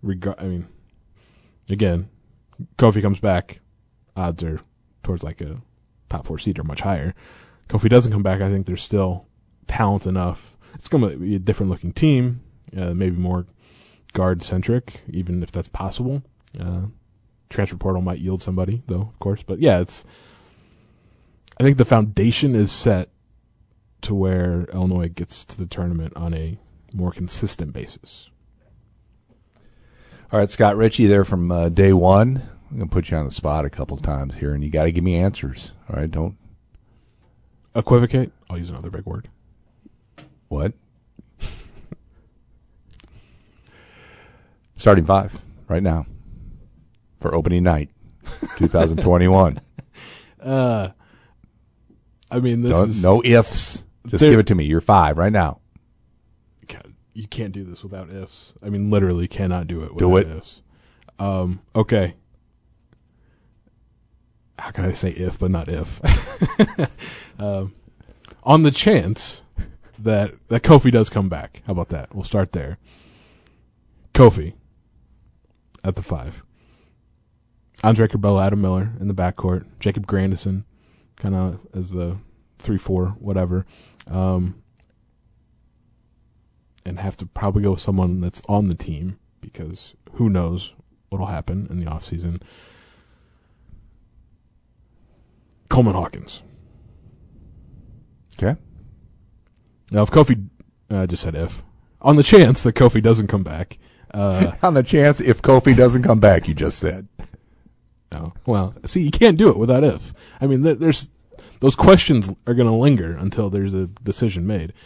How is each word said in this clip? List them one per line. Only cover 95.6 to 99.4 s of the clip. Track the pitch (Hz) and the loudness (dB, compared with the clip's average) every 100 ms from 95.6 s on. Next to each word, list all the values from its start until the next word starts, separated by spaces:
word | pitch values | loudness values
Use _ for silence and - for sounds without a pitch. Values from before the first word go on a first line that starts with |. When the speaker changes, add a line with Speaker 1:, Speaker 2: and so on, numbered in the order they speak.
| _ | _
Speaker 1:
Coleman | 127 113 90 | 2 4 0
Hawkins. | 87 - - - - - _ _ - - - _ _ - - - - - - - _ _ _ - | -6 -10 -18 -20 -20 -20 _ _ -20 -20 -20 _ _ -20 -20 -20 -20 -20 -20 -20 _ _ _ -6
Speaker 2:
Okay. | 92 160 - - - - _ _ _ _ | -4 -4 -10 -20 -20 -20 _ _ _ _